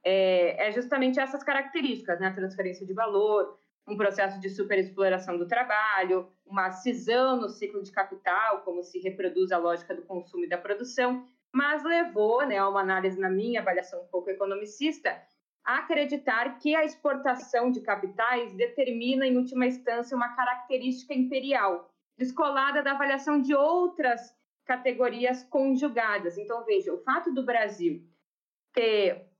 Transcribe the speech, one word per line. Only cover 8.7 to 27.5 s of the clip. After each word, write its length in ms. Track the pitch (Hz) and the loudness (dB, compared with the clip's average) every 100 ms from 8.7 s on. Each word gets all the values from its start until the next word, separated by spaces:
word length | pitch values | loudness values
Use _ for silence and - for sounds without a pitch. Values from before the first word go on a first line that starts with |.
| 175 | -6
se 160 | 175 185 | -8 -8
reproduz 520 | 185 190 180 180 185 | -8 -4 -2 0 2
a 60 | 175 | 2
lógica 360 | 170 170 - | 0 -2 -4
do 80 | 175 | -12
consumo 420 | - 185 180 175 | -8 -10 -8 -8
e 40 | 170 | -4
da 100 | 175 | -4
produção, 680 | 202 208 247 - 247 254 - _ _ | -4 -6 -4 0 0 -2 -8 _ _
mas 320 | 262 285 302 | -2 0 0
levou, 640 | 294 339 339 208 214 240 277 | 0 0 0 2 2 2 2
né, 120 | 202 | 2
a 100 | 196 | 2
uma 120 | 196 | 2
análise, 380 | 190 190 190 185 | 0 0 0 0
na 120 | 190 | 0
minha 300 | 190 226 226 | 0 0 0
avaliação 420 | 190 180 180 180 | 0 -2 -4 -12
um 40 | 180 | -6
pouco 200 | 185 190 | -4 -4
economicista, 880 | 190 196 196 208 - 302 294 - - - _ _ _ | -4 -2 -4 -8 -4 -4 -2 -6 -6 -14 _ _ _
a 140 | - 269 | -4 -2
acreditar 800 | 330 311 277 285 262 226 262 262 | 0 -2 0 -2 0 0 -2 -2
que 160 | 302 | 0
a 100 | 320 | 2
exportação 840 | 311 - 294 262 269 254 - 233 247 | 2 0 -2 0 -2 -2 0 0 2
de 100 | 247 | 0
capitais 720 | - 202 190 208 226 247 233 | -2 -2 -2 -2 0 0 -2
determina, 720 | 185 240 285 254 233 247 269 269 | -2 -2 2 0 0 0 2 4
em 120 | 254 | 2
última 260 | 254 254 | 2 0
instância, 520 | 254 254 - 233 240 254 | 0 0 -4 -4 -2 -2
uma 180 | 240 | -2
característica 800 | 247 247 247 - 262 254 254 - | 0 -2 -2 -2 -2 -2 -4 -4
imperial, 760 | 269 254 262 269 269 196 175 - _ _ - | 0 0 0 0 2 2 0 -6 _ _ -6
descolada 640 | 254 254 302 277 277 294 | -4 0 2 2 2 2
da 100 | 277 | 0
avaliação 480 | 277 285 269 285 294 | 0 0 0 2 2
de 140 | 262 | 4
outras 800 | 285 294 349 359 - 262 233 - _ _ _ - | 4 4 4 2 2 0 0 -6 _ _ _ -4
categorias 760 | 254 254 226 247 233 247 254 | -2 0 2 0 2 0 0
conjugadas. 920 | - 277 269 254 285 233 220 202 175 170 | -2 2 4 2 2 0 0 0 -4 -6
Então, 280 | 208 233 | -8 -6
veja, 280 | 220 196 185 | 0 0 2
o 60 | 175 | -4
fato 340 | - 302 339 | 0 0 0
do 120 | 262 | -2
Brasil 580 | 254 | 0